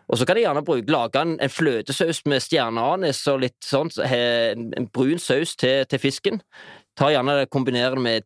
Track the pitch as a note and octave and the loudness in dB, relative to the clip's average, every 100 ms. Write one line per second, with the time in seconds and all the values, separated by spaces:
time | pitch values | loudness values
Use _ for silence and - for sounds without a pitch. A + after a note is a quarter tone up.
0 | - A#2 B2+ G#3+ G#3 C#3+ - B2 G#2+ D3 | -2 0 2 2 2 0 0 -2 2 0
1 | A#2 C3+ E3 D#3+ C3+ - D#3 A#2+ - - | 2 0 0 -2 -2 0 0 0 -4 -2
2 | E3+ D#3 D3 C3+ - D#3 A#2 A#2 B2+ F#3 | -2 0 0 0 0 0 0 0 0 0
3 | E3+ C3 D3 C3+ B2+ - - C#3 D#3+ - | -2 -2 -2 0 -2 -6 -2 -2 -2 -4
4 | A#2+ A#2+ A#2+ A#2 A#2 A2 A2+ - B2 B2+ | 0 0 2 2 0 -2 -6 -6 -4 0
5 | C3 E3+ - C3 E3 - B2+ C3+ C3+ C3+ | 0 0 0 0 0 0 0 2 0 0
6 | C#3 - G3 A3 - - - - _ - | -2 -2 -2 -4 -8 -20 -20 -20 _ 0
7 | C#3 C#3+ C3+ C#3+ C3 C#3 B2+ B2 B2+ C3 | 4 4 2 0 0 0 0 2 0 0
8 | A#2+ A2 | 0 0